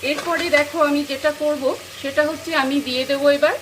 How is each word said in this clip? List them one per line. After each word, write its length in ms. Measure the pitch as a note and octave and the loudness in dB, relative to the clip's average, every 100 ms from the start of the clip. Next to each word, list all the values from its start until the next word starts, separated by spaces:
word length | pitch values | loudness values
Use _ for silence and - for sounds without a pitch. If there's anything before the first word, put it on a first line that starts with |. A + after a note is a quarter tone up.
| C4 | -2
এরপরে 340 | D4 F4 E4 E4+ C#4+ | -4 -2 -2 2 2
দেখো 200 | D4 E4 D4 | 2 0 2
আমি 120 | C#4+ C#4+ | 2 -2
যেটা 200 | C4+ D4+ D4 | -2 -2 0
করব 220 | D4+ D4 C4 F#4 - - | -2 0 -2 -4 -10 -10
সেটা 220 | C#4 C#4 D4+ | -4 0 0
হচ্ছে 220 | D#4+ - D#4 | -2 -2 0
আমি 140 | C4 C#4+ C4+ | 2 0 0
দিয়ে 140 | B3+ C4 | -4 0
দেবো 160 | C#4 C#4+ C#4+ | 2 4 4
এবার 160 | D4 - | 2 0